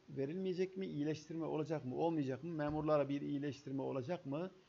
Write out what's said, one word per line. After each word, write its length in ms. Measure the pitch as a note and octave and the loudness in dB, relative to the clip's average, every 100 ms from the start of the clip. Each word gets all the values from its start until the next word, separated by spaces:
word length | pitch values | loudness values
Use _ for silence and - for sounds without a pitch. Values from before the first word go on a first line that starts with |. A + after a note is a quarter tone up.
| - | -8
verilmeyecek 680 | C3+ C3+ F#3 F#3+ F3 F#3 F#3+ | -2 -2 0 0 0 0 -2
mi, 100 | F#3 | -4
iyileştirme 580 | D3+ D3+ D3+ - D#3+ | 0 0 0 -4 -4
olacak 400 | D3+ D3 D3+ D3+ | 0 0 0 0
mı, 120 | B2+ C#3 | 0 2
olmayacak 460 | E3 D#3+ C3 B2+ | 2 4 0 -2
mı, 100 | E3 | -2
memurlara 540 | D#3 D3 D3+ D#3 D3+ C#3 | -2 0 2 4 6 4
bir 120 | C#3+ | 0
iyileştirme 600 | D3 C#3+ C#3+ B2 C3+ C3+ | 0 -2 -2 -4 -4 -2
olacak 440 | C3 C3 B2 E3+ C#3 | 0 -2 -2 -4 -4
mı, 240 | D3 F#3 - | -4 -4 -8